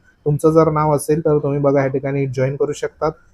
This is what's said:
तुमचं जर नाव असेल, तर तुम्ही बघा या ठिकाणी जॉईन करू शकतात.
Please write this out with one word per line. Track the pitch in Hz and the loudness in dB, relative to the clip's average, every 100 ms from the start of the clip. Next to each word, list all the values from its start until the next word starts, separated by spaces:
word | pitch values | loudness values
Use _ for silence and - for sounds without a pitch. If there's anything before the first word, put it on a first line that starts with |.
| _ _ | _ _
तुमचं | 147 147 160 | -4 0 4
जर | 160 160 | 4 4
नाव | 156 156 147 | 2 2 0
असेल, | - 151 | 0 0
तर | 160 151 | 2 0
तुम्ही | 143 143 | 0 0
बघा | 139 139 | 2 2
या | 135 | 0
ठिकाणी | 135 135 139 135 | -2 -4 -4 -4
जॉईन | 127 131 139 | -2 -4 -2
करू | 143 | -4
शकतात. | 143 151 - 151 156 _ | -4 -8 -4 -6 -6 _